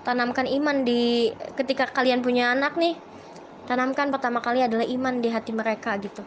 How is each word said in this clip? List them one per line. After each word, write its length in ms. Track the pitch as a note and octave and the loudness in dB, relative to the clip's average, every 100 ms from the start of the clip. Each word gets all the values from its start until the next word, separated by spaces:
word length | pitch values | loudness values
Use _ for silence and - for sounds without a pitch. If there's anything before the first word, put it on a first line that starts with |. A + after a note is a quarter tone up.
Tanamkan 400 | - B3 A#3+ B3 B3+ | -2 0 0 0 0
iman 320 | C4+ D4 C#4 | 2 2 2
di, 480 | B3 A#3+ A#3+ A#3+ A#3 - - - | 2 2 4 4 2 0 -12 -4
ketika 320 | C4 C4+ B3+ | -2 0 0
kalian 320 | - B3+ B3+ | 2 4 4
punya 320 | B3 B3 A#3+ | 2 2 4
anak 240 | B3 C#4+ E4+ | 2 0 2
nih, 240 | E4+ E4 - - - - - - - | 0 0 -10 -20 -20 -20 -20 -18 -4
tanamkan 400 | B3+ B3+ C4+ C#4+ | 0 0 0 0
pertama 320 | C4+ B3 A#3+ | 0 0 -2
kali 240 | A#3 B3 B3 | 0 2 2
adalah 160 | A3+ | 2
iman 400 | A#3 B3+ C4 B3 | 0 0 -2 0
di 80 | A#3 | 0
hati 240 | A3+ A3 A3 | -2 -4 -4
mereka 400 | A3 G#3+ A#3 G3+ | -2 -2 -2 -4
gitu. 240 | G3 - | -6 -12